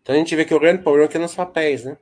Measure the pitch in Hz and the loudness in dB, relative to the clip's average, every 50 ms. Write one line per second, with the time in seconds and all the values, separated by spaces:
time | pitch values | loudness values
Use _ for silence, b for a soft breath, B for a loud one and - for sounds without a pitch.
0 | _ - 131 151 160 165 170 156 160 160 165 151 147 165 180 185 185 160 143 147 | _ 0 0 0 0 0 0 -2 -2 0 0 2 4 4 2 2 0 2 4 4
1 | 151 151 - 165 165 170 - - 180 180 - 165 160 151 143 123 113 131 147 _ | 4 2 0 -4 -6 -6 -6 -8 -8 -6 -4 -4 -2 -2 -2 -4 -6 -10 -14 _